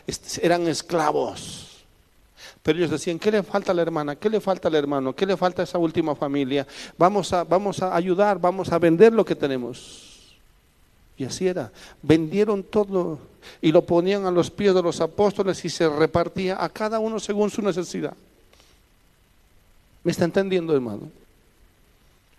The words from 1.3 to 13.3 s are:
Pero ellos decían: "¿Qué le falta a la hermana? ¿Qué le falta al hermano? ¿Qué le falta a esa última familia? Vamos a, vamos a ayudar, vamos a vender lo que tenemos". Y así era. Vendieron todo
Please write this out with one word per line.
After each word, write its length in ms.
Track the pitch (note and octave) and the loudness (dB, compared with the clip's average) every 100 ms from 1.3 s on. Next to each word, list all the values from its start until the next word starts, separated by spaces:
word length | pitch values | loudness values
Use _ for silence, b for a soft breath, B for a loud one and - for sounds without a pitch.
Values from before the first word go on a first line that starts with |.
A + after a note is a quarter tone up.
| - - - - - _ _ _ _ _ B B B | -6 -14 -16 -18 -20 _ _ _ _ _ B B B
Pero 160 | - D#3+ | -2 0
ellos 120 | D#3 | 0
decían: 280 | D3+ F3+ E3 | -2 -4 -2
"¿Qué 120 | G#3 | 0
le 120 | G#3+ | 0
falta 300 | - G3 G3 | 0 -2 0
a 20 | |
la 60 | F3 | 0
hermana? 360 | E3 E3 D3 C#3+ | 0 -2 -4 -4
¿Qué 120 | G#3+ | -2
le 120 | G#3+ | -2
falta 260 | G3 F3+ F3 | -2 -2 0
al 60 | |
hermano? 400 | D#3 C#3+ C#3+ C3 | 0 0 -2 -2
¿Qué 100 | - | -2
le 140 | G3 F3+ | -2 0
falta 240 | F3+ F3+ | 0 -2
a 20 | |
esa 140 | E3+ F3 | -4 0
última 360 | E3 F3 D#3+ | 0 0 -2
familia? 520 | C#3 D3 C#3+ C3 C#3 C3+ B B - | -2 -2 -2 0 -2 -4 B B 2
Vamos 340 | F3 G#3 D#3+ | 2 2 0
a, 120 | F3+ | -2
vamos 360 | D#3+ F3+ G3+ - | 2 0 0 -4
a 140 | F#3 F3 | -2 0
ayudar, 420 | F#3 F3 G#3 F#3 | 0 2 2 2
vamos 320 | F3 F#3+ E3+ | 0 0 -2
a 80 | E3+ | 2
vender 360 | E3+ E3 A3+ | 4 8 8
lo 100 | A3+ | 8
que 100 | F3 | 0
tenemos". 1000 | D#3+ D3 C3 A#2+ C3 - - - - - _ _ _ _ _ _ _ _ - | 0 -2 -2 -6 -12 -18 -20 -20 -20 -20 _ _ _ _ _ _ _ _ -12
Y 80 | |
así 220 | B2+ - F#3 | -10 -2 -2
era. 260 | F3+ A2+ B B B | -2 -8 B B B
Vendieron 600 | C#3+ D#3+ D#3 G3 G#3 G3+ | 2 4 4 0 0 0
todo 560 | F3+ G#3+ G3 F#3+ E3+ D3+ - | -2 -2 0 -2 -4 -6 -14